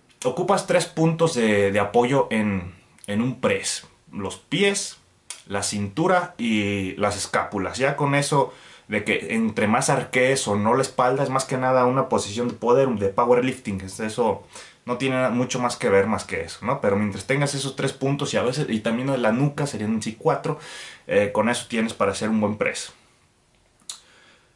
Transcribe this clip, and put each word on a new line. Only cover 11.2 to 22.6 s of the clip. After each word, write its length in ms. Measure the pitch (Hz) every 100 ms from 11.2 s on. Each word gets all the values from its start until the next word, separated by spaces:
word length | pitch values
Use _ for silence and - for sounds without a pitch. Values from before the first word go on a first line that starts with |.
es 60 | 135
más 160 | 135 -
que 100 | 131
nada 300 | 127 131 123
una 240 | 131 -
posición 400 | 110 98 104 120
de 60 | 110
poder, 340 | 117 127 135
de 180 | 110 98
powerlifting. 720 | 98 120 123 127 - - 98
Es, 220 | 95 -
eso 420 | 110 110 117 - - - - - -
no 120 | 120
tiene 180 | 135 131
na-, 140 | 127
mucho 300 | 120 123 -
más 180 | 123 -
que 100 | 120
ver 200 | 98 101
más 180 | 101 -
que 160 | 87
eso, 240 | 82 - 101
¿no? 160 | 139
Pero 160 | 107 98
mientras 280 | 104 98 -
tengas 300 | 139 143 135
esos 220 | 131 -
tres 160 | 135
puntos 400 | - 135 139 143
y 40 | 110
a 40 |
veces, 240 | 107 139 151
y 120 | 110
también 400 | 113 113 135 135
la 100 | 117
nuca, 340 | 113 147 143 143
serían 280 | 107 107
en 80 | 110
sí 160 | 110 107
cuatro, 400 | 156 139 - 151 - - - - -
eh, 240 | 98 101
con 140 | - 110
eso 200 | 120 -
tienes 240 | 113 110
para 180 | - 101
hacer 160 | 98 107
un 140 | 110
buen 160 | 104
press. 340 | 107